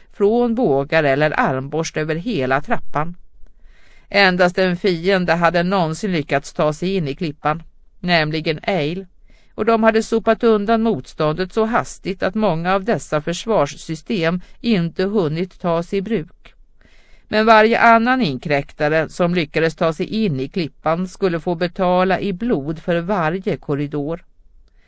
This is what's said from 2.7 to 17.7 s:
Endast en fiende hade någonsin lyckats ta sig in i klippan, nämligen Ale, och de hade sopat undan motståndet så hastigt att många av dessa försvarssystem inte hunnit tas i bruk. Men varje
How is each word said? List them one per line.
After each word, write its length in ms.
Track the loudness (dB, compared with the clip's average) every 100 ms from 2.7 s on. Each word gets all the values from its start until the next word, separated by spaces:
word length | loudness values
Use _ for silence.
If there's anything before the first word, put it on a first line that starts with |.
| 0 2 0 -2 -6 -14 -18 -18 -18 -20 -20 -20 -20 -2
Endast 480 | 2 4 4 2 4
en 200 | 0 2
fiende 560 | 0 0 2 2 2
hade 300 | 2 2 2
någonsin 480 | 2 0 0 -2 -2
lyckats 420 | -2 -2 -2 -2
ta 200 | -2 -2
sig 220 | 0 -2 -2
in 120 | -4
i 80 | -4
klippan, 480 | -6 -4 -4 -4 -8 -20 -20 -10
nämligen 600 | -2 0 0 -2 -2 -4 -2
Ale, 380 | -2 -2 -6 -10 -20 -20 -20 -16 -4
och 100 | 0
de 180 | 2
hade 200 | 4 2
sopat 400 | 0 0 0 2
undan 380 | 2 2 2 0
motståndet 720 | 0 -2 -6 -4 -2 -2 -4
så 120 | -2 0
hastigt 580 | 0 -4 -8 -8 -4
att 120 | -4 0
många 400 | 0 0 0 -2
av 80 |
dessa 380 | 0 -4 -2 -4
försvarssystem 1200 | -4 -6 -2 0 0 -4 -10 -10 -6 -2 0 -2 -6 -8
inte 420 | 0 0 0 -2
hunnit 560 | -2 0 0 -2 -6 -6
tas 340 | -2 -2 -2
i 80 | -6
bruk. 520 | -4 -4 -6 -14 -20 -20 -20 -20 -20 -20 -20 -20 -4
Men 180 | 2 6
varje 340 | 8 6